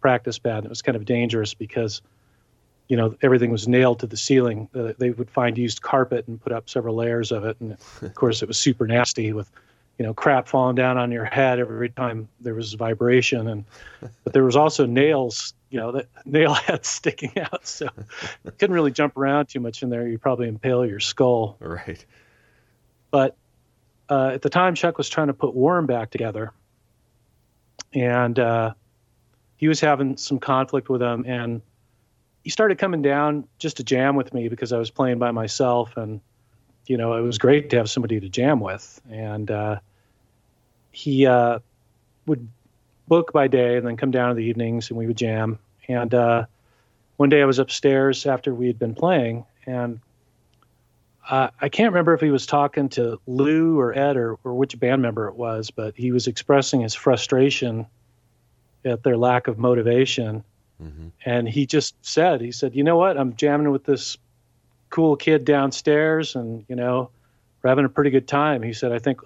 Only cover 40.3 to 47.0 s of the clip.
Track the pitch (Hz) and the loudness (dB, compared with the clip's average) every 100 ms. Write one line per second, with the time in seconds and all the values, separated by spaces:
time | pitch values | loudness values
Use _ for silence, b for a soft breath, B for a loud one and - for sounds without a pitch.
40.3 | _ _ _ _ _ _ - 147 135 135 | _ _ _ _ _ _ -10 -2 4 6
41.3 | 123 120 113 - _ _ _ _ _ - | 6 4 0 -8 _ _ _ _ _ -4
42.3 | 135 113 - _ _ _ _ - 165 165 | -4 -6 -20 _ _ _ _ 2 2 4
43.3 | 151 135 131 123 123 120 113 131 127 123 | 2 4 4 4 2 -2 -4 -2 0 0
44.3 | 117 113 113 113 117 113 117 113 110 117 | 0 -2 -2 -2 -4 -6 -6 -4 -2 -2
45.3 | 110 110 110 _ _ - 123 120 123 117 | -2 -2 -6 _ _ -6 -4 0 2 4
46.3 | 117 117 _ _ _ _ _ | 2 -2 _ _ _ _ _